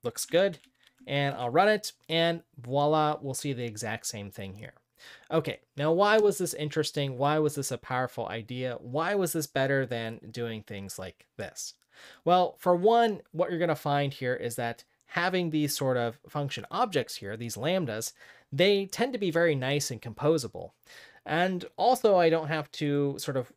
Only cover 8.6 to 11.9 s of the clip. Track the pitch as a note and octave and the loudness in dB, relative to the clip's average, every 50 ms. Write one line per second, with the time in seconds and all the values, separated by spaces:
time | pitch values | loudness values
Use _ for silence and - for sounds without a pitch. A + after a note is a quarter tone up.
8.6 | B2+ B2+ B2 - - A#2+ B2 C#3+ E3 F3 G3+ G3+ F#3+ E3 - E3+ D3+ - _ C3+ | -6 -6 -6 -8 -10 -6 -4 -2 -2 0 0 0 0 0 0 -2 -4 -2 _ 0
9.6 | C3+ C3+ C#3 C3+ C3+ B2 B2 A#2 A2+ A2+ A#2 - - - A2 B2 A#2+ A#2 A2+ A2 | 2 2 2 0 0 0 -2 -4 -4 -6 -8 -10 -14 -14 -8 -6 -6 -6 -6 -8
10.6 | G#2 - A2 G2+ G2 F#2+ - - F#2 F#2 - _ - _ _ - G#2 E2+ - - | -10 -10 -12 -10 -10 -10 -10 -10 -12 -12 -14 _ -20 _ _ -10 -10 -10 -10 -12
11.6 | - - - _ _ _ | -12 -12 -12 _ _ _